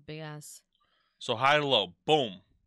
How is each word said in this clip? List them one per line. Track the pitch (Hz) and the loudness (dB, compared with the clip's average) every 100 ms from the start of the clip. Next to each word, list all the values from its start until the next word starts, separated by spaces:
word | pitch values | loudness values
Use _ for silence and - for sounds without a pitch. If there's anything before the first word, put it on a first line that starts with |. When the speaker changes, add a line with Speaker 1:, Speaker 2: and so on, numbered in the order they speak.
| 147 | -18
Speaker 1:
big | 156 | -16
ass. | 151 151 - - _ _ _ _ _ _ | -14 -16 -18 -20 _ _ _ _ _ _
Speaker 2:
So | - 113 | -6 0
high | 135 151 | 2 2
to | 143 | 2
low, | 120 92 - - | 0 0 -4 0
boom, | 156 117 92 _ _ | 0 0 -8 _ _